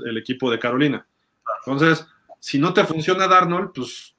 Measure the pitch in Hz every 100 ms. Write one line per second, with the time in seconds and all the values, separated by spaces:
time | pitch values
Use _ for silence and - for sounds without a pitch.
0 | 117 113 - 127 127 113 120 127 147 120
1 | - _ _ _ - - - 139 160 160
2 | - _ _ - - 139 170 180 196 160
3 | 156 185 190 185 170 175 196 - 120 -
4 | -